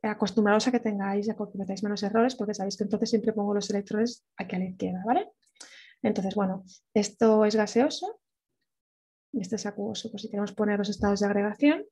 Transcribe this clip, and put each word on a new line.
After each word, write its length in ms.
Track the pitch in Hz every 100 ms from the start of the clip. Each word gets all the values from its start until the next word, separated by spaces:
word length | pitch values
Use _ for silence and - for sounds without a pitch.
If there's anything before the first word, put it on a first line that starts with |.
acostumbraros 640 | 220 208 202 226 208 214 233
a 40 |
que 100 | 247
tengáis, 480 | 226 202 196 202 208
a 60 |
que 180 | 214 208
cometáis 300 | 196 190 196
menos 200 | 208 208
errores, 320 | 202 220 233
porque 200 | 247 208
sabéis 240 | 208 196 196
que 60 |
entonces 260 | 202 208 220
siempre 240 | 226 208
pongo 180 | 214 202
los 160 | 202 202
electrones 560 | 202 202 214 233 247 _
aquí 220 | - 185 185
a 20 |
la 60 |
izquierda, 380 | 185 185 185 180
¿vale? 260 | 202 277 427 _ _ _ - - - _
Entonces, 320 | 220 214 190
bueno, 300 | 208 190 185 - - _
esto 500 | - 202 - 226 214
es 100 | 214
gaseoso 640 | 220 208 233 285 - 381 453 _ _ _ _ _ _ _ _ _ _ _
y 120 | 262
este 140 | 180 214
es 100 | 208
acuoso. 440 | 202 202 208 220
Pues 120 | 208
si 80 | 214
queremos 220 | 202 202
poner 260 | 202 214 202
los 100 | 202
estados 320 | 202 202 202
de 60 | 202
agregación 580 | 202 208 208 285 330 427